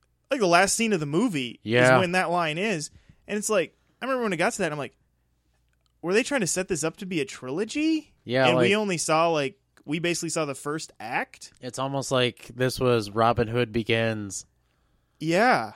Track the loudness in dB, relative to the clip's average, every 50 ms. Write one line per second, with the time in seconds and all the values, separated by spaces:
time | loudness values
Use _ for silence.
0 | _ _ _ _ _ -6 -2 0 2 4 6 6 4 4 2 0 0 0 0 0
1 | 0 0 0 0 0 0 0 -2 -4 -6 -8 -8 -2 2 4 6 6 8 6 6
2 | 4 2 0 0 0 0 0 0 0 -2 -2 -2 -2 -2 -2 -4 -6 -8 -14 -18
3 | _ _ -20 _ _ -8 -6 -4 -2 0 0 0 0 0 _ _ _ _ _ -8
4 | -6 -4 -2 -2 -2 -2 0 0 0 0 0 -2 -2 -4 -4 -4 -8 -10 _ _
5 | _ _ _ _ _ _ _ _ _ _ _ _ _ _ _ _ _ _ _ _
6 | -4 0 0 2 2 0 0 -2 0 0 -2 -2 -2 -2 -2 -2 -2 -4 -6 -6
7 | -8 -6 -4 -4 -4 -4 -8 -12 -10 -6 -4 -4 -4 -4 -2 -2 0 0 0 -2
8 | -4 _ _ _ -6 -2 2 4 4 4 4 4 4 4 2 2 0 0 -2 -2
9 | 0 0 2 2 2 2 2 0 -2 -4 -6 _ _ _ _ _ -10 -6 -6 -2
10 | -2 -2 -2 -2 -4 -4 -4 -4 -4 -4 -6 -8 -8 -8 -8 -8 -8 -12 _ -14
11 | -10 -6 -6 -6 -6 -8 -12 -20 -20 -20 _ _ -14 -10 -6 -6 -6 -4 -4 -4
12 | -4 0 0 2 2 0 -2 -6 -14 -10 -4 -2 -2 0 0 0 2 2 2 2
13 | 0 -2 0 2 2 4 4 2 0 -2 0 -2 -2 -2 -2 -2 0 0 0 0
14 | 0 0 -2 -4 -8 -10 -10 -12 -14 _ _ _ _ _ _ _ _ _ _ _
15 | _ _ _ -8 -4 0 2 2 4 4 2 2 0 -4 -10